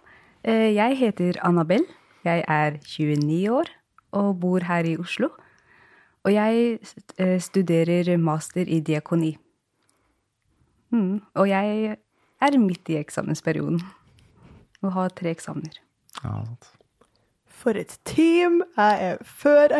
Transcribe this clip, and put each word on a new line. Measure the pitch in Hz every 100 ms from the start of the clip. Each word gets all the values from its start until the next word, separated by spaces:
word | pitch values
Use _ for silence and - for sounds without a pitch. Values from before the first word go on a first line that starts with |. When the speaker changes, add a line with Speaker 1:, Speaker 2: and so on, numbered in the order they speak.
| - - - _
Speaker 1:
Eh, | - 226 220
jeg | 208 226 269
heter | 240 202 180 175
Annabelle. | 180 175 160 202 370 - _ _
Jeg | 170 170 160
er | 151 151 147
tjueni | - - 151 147 147 165 202
år | 254 339 - _ _ _
og | 202 202 185
bor | 180 185
her | 180 175
i | 165 160
Oslo. | 175 - 269 - - _ _ _ _ _ _ _
Og | 196
jeg, | 208 214 233 240 226 - - - -
eh, | 185 185
studerer | - 196 175 165 165 175 175 175
master | 165 156 - 185 180
i | 165
diakoni. | 156 151 - 170 160 151 _ _ _ _ _ _ _ _ _ _ _ _ _ _ _
Mm, | 240 185 202 -
og | - 196
jeg | 196 208 214 220 214 _ _ _ _
er | 277 277
midt | 202 175 -
i | 156
eksamensperioden | 151 - 139 160 - 156 147 170 185 - _ _ _ _ - - _ _
og | 196
har | 185 185
tre | - 175
eksamener. | 170 - 156 160 - _ _ _ -
Speaker 2:
Ja, | - 104
sant. | 110 120 - _ _ _ _ _ _ _ _ -
Speaker 3:
For | 240
et | 208 - - -
team! | - 330 339 349 339 349 -
Jeg | 208 202 185
er | - -
før | - 285 294 294